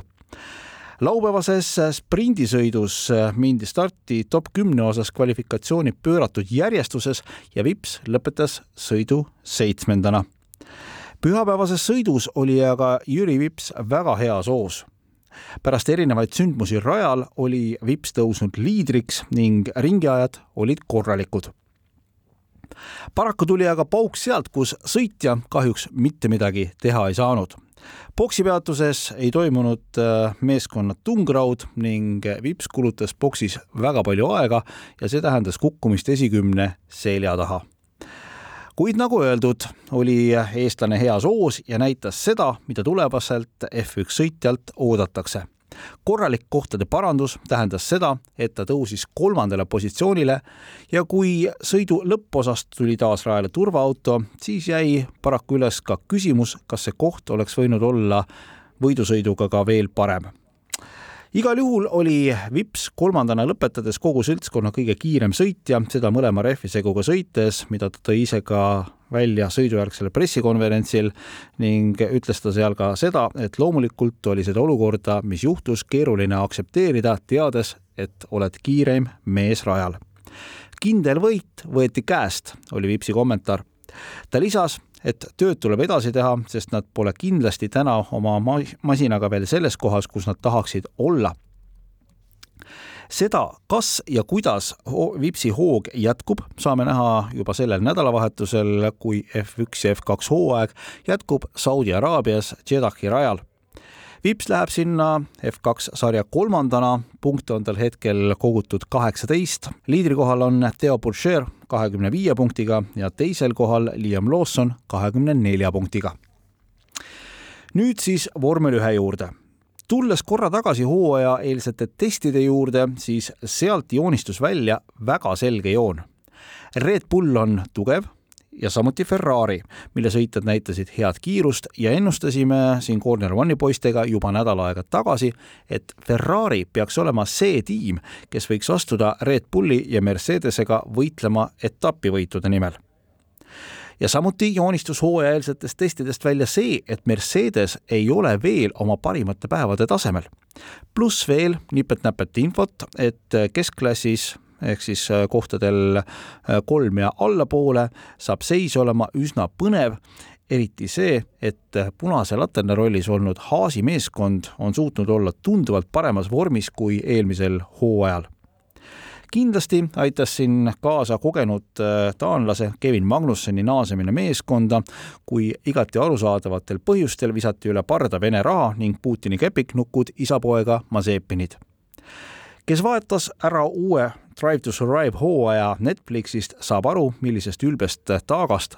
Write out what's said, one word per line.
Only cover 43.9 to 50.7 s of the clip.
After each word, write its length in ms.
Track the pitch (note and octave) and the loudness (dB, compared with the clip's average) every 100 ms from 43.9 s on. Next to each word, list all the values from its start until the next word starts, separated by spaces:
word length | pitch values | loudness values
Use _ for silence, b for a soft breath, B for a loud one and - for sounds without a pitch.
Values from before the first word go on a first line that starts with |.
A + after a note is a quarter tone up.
| G2+ | -6
üks 180 | F#2 - | -4 -2
sõitjalt 560 | D#3+ D#3+ B2 B2+ - - | -2 0 -2 -2 -6 -2
oodatakse. 640 | B2 G#2+ F#2 - - G2 F2 _ - B B B | 0 2 0 -4 -8 -10 -12 _ -20 B B B
Korralik 460 | - G#3+ E3+ A#2+ - | -2 0 0 -2 -2
kohtade 320 | D3 - G2 F#2 | -4 -2 -8 -4
parandus 520 | D#3+ F#3+ C#3 C3+ - - | -2 0 0 -2 -6 -4
tähendas 380 | A#2+ G#2 F#2 - | -2 0 -2 -2
seda, 280 | F#3 D#3+ C3 - - | 0 0 -2 -8 -6
et 140 | A#2 | -6
ta 120 | - G2 | -4 -4
tõusis 380 | C#3 A2 G#2+ - - | -2 -2 -6 -8 -2
kolmandale 480 | G3 F3 G#2 F#2+ F#2 | 0 2 0 0 -2
positsioonile 720 | G#2+ G#2 - F#3 F#3 C3+ C3+ - B B | -2 -2 -2 0 2 2 0 -4 B B